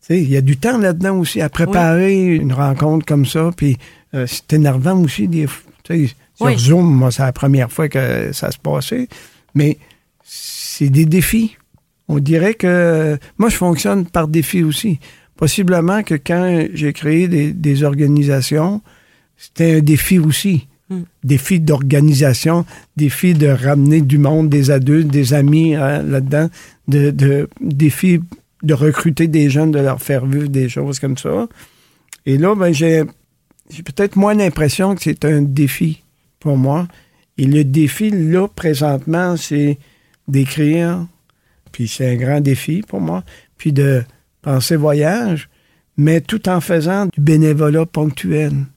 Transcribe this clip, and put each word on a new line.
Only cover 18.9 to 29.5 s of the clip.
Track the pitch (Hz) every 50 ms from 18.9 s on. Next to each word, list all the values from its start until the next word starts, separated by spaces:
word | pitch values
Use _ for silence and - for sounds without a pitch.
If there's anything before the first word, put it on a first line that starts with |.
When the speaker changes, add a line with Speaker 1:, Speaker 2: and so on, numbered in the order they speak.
| _ _ _ _ _ _ _ _ _
Speaker 1:
c'était | _ - - _ - 165 165 160
un | 156
défi | 151 147 156 139 - - 190
aussi. | 180 156 156 143 - - 202 185 139 - - _ _ _ _
Speaker 2:
Hmm. | 190 185 170 - _ _ -
Speaker 1:
Défi | 127 147 131 135 - 190 170
d'organisation, | 160 151 151 131 139 135 131 143 147 151 147 131 151 139 123 - - 160 165 170 170 - - - - _ _
défi | - 151 139 - - - 180 175
de | 151 151 143
ramener | 135 131 127 139 147 143 139 143 156 165
du | 147 131 139
monde, | 147 143 135 156 160 160 151
des | 143 147 135 131
adultes, | 143 135 131 135 147 160 165 147
des | 139 147 139 117 143
amis, | 147 139 143 151 156 160 165 151
hein, | 151 139 135 147 151
là-dedans, | 147 147 139 139 135 135 143 147 160 165 - - - - _ _ _
de, | - 135 143 143 147
de, | 143 143 135 139 139 139 147 - - -
défi | - - 147 139 156 147 - - - 185 180 170 175 - - - _ _ _ _ -
de | 151 156
recruter | 120 143 156 143 - - 170 147 - 165
des | 160 151 156 147
jeunes, | 143